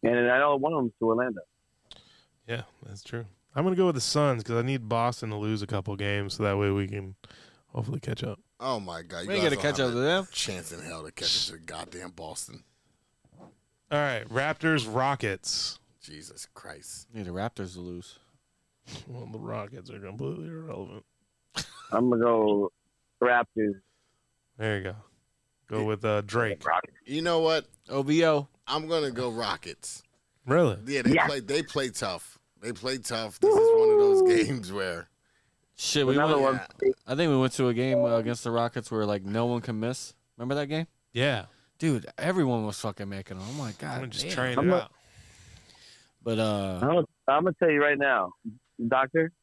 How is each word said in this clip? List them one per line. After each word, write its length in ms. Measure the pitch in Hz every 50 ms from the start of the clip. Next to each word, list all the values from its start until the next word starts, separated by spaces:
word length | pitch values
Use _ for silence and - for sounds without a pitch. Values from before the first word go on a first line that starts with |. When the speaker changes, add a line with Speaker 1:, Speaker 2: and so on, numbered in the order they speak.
| -
Speaker 1:
And 260 | 107 117 120 120 120
I 80 | 123 131
know 160 | 143 147 143 139
one 160 | 135 151 165
of 60 | 151
them's 120 | 127 117 - _
to 60 | 117 113
Orlando. 340 | 113 117 123 127 110 95 85 _ _ _ _ _ _ _ _ _ - - - _ _ _ _ _ _ _ _ -
Speaker 2:
Yeah, 160 | 117 117 117 - _ _ -
that's 180 | 107 101 101 -
true. 220 | - - 117 117 101 _ _ _ _ _
I'm 80 | 135 156
gonna 120 | 185 185
go 100 | 180 190 180
with 80 | 160
the 60 | 131
Suns 420 | - - - 151 147 143 131 117 107
'cause 120 | - 117 117
I 40 |
need 260 | 120 127 135 131 117 107
Boston 400 | 117 117 117 120 127 - - 110
to 60 | 107 104
lose 240 | 104 107 110 107
a 60 | 101 98
couple 280 | 110 101 92 - 101
games 380 | 98 101 101 101 101 101 98 -
so 80 | - 107
that 140 | 104 98 101
way 140 | 104 101
we 160 | 98 101 101 95
can 280 | 98 101 98 95 98 _ _ - - - - - _ _ _ _
hopefully 320 | _ - 113 110 139 156
catch 240 | - - 123 - 131
up. 160 | 123 101 - _ _ _ _
Speaker 3:
Oh, 200 | 120 131 131 113
my 220 | 101 90 85 82
God. 200 | 85 82 87 85 87
You 40 | -
Speaker 4:
We 40 | 190
ain't 80 | 202 180
Speaker 3:
guys 60 | 160
Speaker 4:
gonna 40 | 143
Speaker 3:
don't 60 | -
Speaker 4:
catch 160 | - 147 147 139
Speaker 3:
have 100 | 135 127
Speaker 4:
up 40 | 117
to 60 | 120
Speaker 3:
a 40 | 127
Speaker 4:
them. 240 | 147 170 190 190 185
Speaker 3:
chance 400 | - - - - 101 90 85 -
in 100 | 85 85
hell 220 | 78 80 82 80 78
to 80 | 78
catch 380 | - - - - - - - -
up 60 | 82
to 40 | 80 82
goddamn 460 | 80 82 80 85 87 - 87 90 90
Boston. 520 | 90 - 85 78 80 - - - - - _ _ _ _ _ _ _ _ _ _ _ _ _ _ _ -
Speaker 2:
All 100 | - - _ _ _ _ _ _ _ _ 147 147
right, 280 | 147 143 127 113 - 120
Raptors, 640 | 113 123 135 151 156 - - 160 160 151 120 110 107
Rockets. 880 | 123 127 139 143 131 - 110 98 - - - - - - - - - _ _ _ _
Speaker 3:
Jesus 460 | - - 76 76 78 76 - - - - _
Christ. 540 | - - - 76 76 - - - - - _ -
Speaker 4:
Need 120 | 113 101
the 60 | 90
Raptors 420 | 87 92 101 120 _ - 101 92 90
to 60 | 90
lose. 400 | 90 90 87 87 87 - - - _ _ _ _ _ _ _ _ _ _ _ _ _ - - - - -
Speaker 2:
Well, 180 | 123 123 120 113
the 80 | 113 110
Rockets 500 | 107 113 110 110 104 104 120 131 90 -
are 100 | 107 101
completely 480 | 98 95 98 117 135 135 143 - 160 160
irrelevant. 580 | 165 160 160 156 - - 98 - - 107 - _ _ _ _ _ _ _ _ _ _ - - - - - - -
Speaker 1:
I'm 180 | - 107 120 127
gonna 120 | 120 117
go 500 | 117 120 117 110 107 107 104 101 101 92 _ _ _ _ _ _ _ _ _ _
Raptors. 580 | 123 123 123 120 120 - _ 113 107 104 98 95 _ _ _ _ _ _ _ _ _ _ _ _ _ _ _ -
Speaker 2:
There 200 | 110 110 107 101
you 60 | 92
go. 120 | 95 92 107 107 _ _ _ _ _ _ _ _ _ _ _ _ _
Go 120 | 110 110
Speaker 3:
Yeah. 60 | 110
Speaker 2:
with, 180 | 107 107 101 104
uh, 160 | 110 107 104
Drake. 440 | 104 101 104 120 117 110 101 - -
Speaker 1:
Rockets. 320 | 76 80 90 - - _ - _
Speaker 3:
You 160 | - 135 151
know 180 | 165 175 170 165
what? 280 | 165 160 160 156 - _ _ _ _ _
Speaker 4:
O 120 | - 139 139
V 220 | 139 151 165 165
O. 240 | 160 156 147 143 - _ _ _ -
Speaker 3:
I'm 200 | 131 151 156 156
gonna 240 | 165 165 151 139
go 180 | 123 117 127 123
Rockets. 720 | 113 113 117 104 95 - - 90 78 _ - - - - - _ _ _ _ _ _ _ _
Speaker 2:
Really? 320 | 127 131 165 175 139 101 101 104
Speaker 3:
Yeah, 160 | 120 143 139 123
they 100 | 120 -
Speaker 1:
Yeah. 140 | 165 - -
Speaker 3:
play, 120 | 143 139
they 240 | 117 98 208 226 262
play 260 | - - 147 135 127
tough. 480 | 101 - - 101 90 85 - - - - _ _ _ _
They 100 | - 113 120
play 240 | 98 104 127 131 131
tough. 420 | 110 - 120 113 113 107 - -
This 140 | 349 403 440
is 160 | 392 453 453 453 453
one 100 | 440 440
of 60 | 427 415
those 240 | 403 403 392 381 381
Speaker 1:
Woo! 120 | 370 359 349
Speaker 3:
games 340 | 330 - - 247 208 180
where 380 | - 101 95 92 87 85 85 _ _ _ _ _ _ _ _ _ _ _ _ _ _
Speaker 4:
Shit, 300 | - - - - 151 143
we 80 | 131 131
Speaker 1:
Another 240 | 139 147 156 156 143
Speaker 4:
went, 60 | 135 135 131 123
Speaker 1:
one. 40 | 92 - - - -
Speaker 3:
Yeah. 80 | 131 131 _ _ -
Speaker 4:
I 80 | 127
think 160 | 139 175 165
we 60 | 143 131
went 140 | 131 127 -
to 140 | - 135 123
a 60 | 120
game, 240 | 113 123 131 127 117 117
uh, 120 | 117 117 117
against 260 | 110 117 120 117 -
the 80 | 120
Rockets 400 | 117 117 117 117 - 123 113 -
where, 140 | - 110 107 104
like, 160 | 104 101 95
no 240 | 98 101 113 117 120
one 120 | 120 120
can 200 | 117 - 117 107
miss. 340 | 110 117 131 - - - - _ _ _ _ -
Remember 160 | 117 123 139
that 120 | 143 147 139
game? 180 | 151 156 165 - _ _ _ _ _
Speaker 2:
Yeah. 340 | 117 127 147 131 110 90 - _ _ _ _ _ _
Speaker 4:
Dude, 260 | - 165 147 117 82 - - -
everyone 480 | - 160 185 185 165 131 123 117 110 107
was 120 | 101 -
fucking 300 | - 113 98 - 101 98
making 280 | 98 98 95 - 95 95
'em. 60 | 92 107
I'm 80 | 127 147
like, 200 | 143 117 - -
"God 240 | - 147 135 127 131
Speaker 2:
I'm 80 | 127
just 140 | - - -
Speaker 4:
damn." 80 | - -
Speaker 2:
trying 240 | - 127 127 123 123
Speaker 1:
I'm 100 | 147 180
Speaker 2:
it 40 | 185
Speaker 1:
a- 100 | 175 113
Speaker 2:
out. 80 | - _ _ _ _ _ - - - - - - - - - - _ - - - - - - _ _ _ _
Speaker 4:
But, 160 | _ 117 113 107
uh, 400 | 110 107 107 101 98 95 92 90
Speaker 1:
I'm 60 | 98 139
gonna, 200 | 165 180 156 - _ _ _ -
I'm 160 | 135 147 170
gonna 120 | 185 165 _
tell 120 | - 170
you 100 | 151 147
right 160 | 147 147 147 139
now, 340 | 143 139 131 113 95 90 - _ _ 113 107 123 _ _ _ _ 117 117
Doctor. 440 | 127 131 135 131 _ 165 160 165 170 _